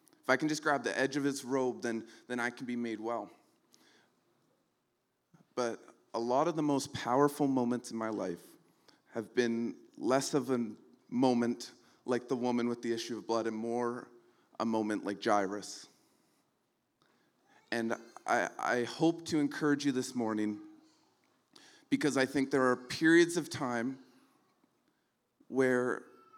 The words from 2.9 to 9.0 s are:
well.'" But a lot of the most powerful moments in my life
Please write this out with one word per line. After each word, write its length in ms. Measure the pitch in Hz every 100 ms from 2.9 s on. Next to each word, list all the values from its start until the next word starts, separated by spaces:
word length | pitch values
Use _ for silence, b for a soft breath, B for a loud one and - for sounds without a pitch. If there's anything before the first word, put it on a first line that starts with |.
| 107
well.'" 320 | 110 117 98 - _ _ _ b b b b _ _ _ _ _ _ _ _ _ _ _ _ _ _ -
But 240 | 120 110 - - _
a 60 | 117
lot 280 | 117 131 160
of 80 | 156
the 60 |
most 320 | 147 139 -
powerful 540 | - 120 127 143 143 143
moments 420 | 131 120 123 -
in 80 | 113
my 120 | 110
life 280 | 104 95 87 - - _ b b b